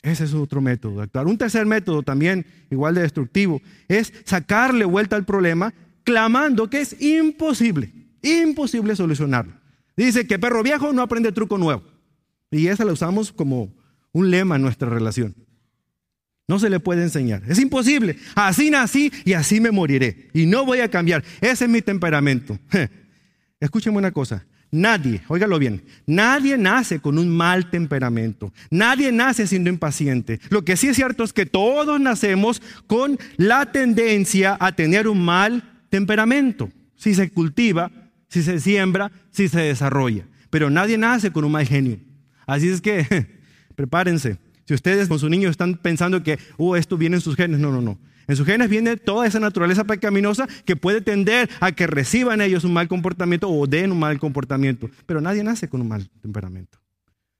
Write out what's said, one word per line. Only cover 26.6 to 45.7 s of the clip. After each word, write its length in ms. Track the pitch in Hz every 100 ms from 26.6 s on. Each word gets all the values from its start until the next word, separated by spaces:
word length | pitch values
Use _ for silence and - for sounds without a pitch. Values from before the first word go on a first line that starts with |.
| 185 233 226 165
con 200 | 147 147
un 100 | 175
mal 400 | 165 170 185 180
temperamento. 800 | 175 160 139 127 117 113 101 101 - -
Nadie 400 | 160 226 262 277
nace 340 | 226 262 247 202
siendo 240 | 190 175
impaciente. 680 | 180 156 139 143 127 113 113 -
Lo 160 | 208 170
que 120 | 185
sí 100 | 269
es 80 | 254
cierto 280 | 262 247
es 80 | 226
que 140 | - 190
todos 560 | 185 208 285 294 294
nacemos 580 | 269 226 208 190 214 233 - - _
con 320 | 220 269 277 - -
la 340 | 185 247 277
tendencia 840 | 277 254 220 233 208 190 190 190 196
a 120 | 185
tener 360 | 175 160 190 220
un 160 | 208
mal 500 | 170 175 208 240 - _ _
temperamento. 800 | 196 196 214 220 277 269 - 107 - _ _
Si 180 | 214
se 160 | 190 190
cultiva, 600 | - 160 143 233 170 175 - - _ _
si 140 | 175
se 180 | 160 175
siembra, 520 | 160 202 190 185 202 - _
si 180 | - 190
se 120 | 170
desarrolla. 680 | 156 135 139 135 127 104 90 _ _
Pero 220 | 156 147
nadie 260 | 147 202 220
nace 320 | 226 247 202
con 160 | 160 151
un 60 |
mal 160 | 151 147
genio. 320 | 139 131 107 - - _ _ -
Así 200 | 143 170
es 140 | 185
que, 460 | 196 208 139 175 110 - _
<laughs> 220 | _ _ -
prepárense. 640 | 135 170 180 165 127 95 _ _ -
Si 80 |
ustedes 340 | 143 180 196 196
con 120 | 156
su 100 | 151
niño 200 | 175 190
están 260 | 156 175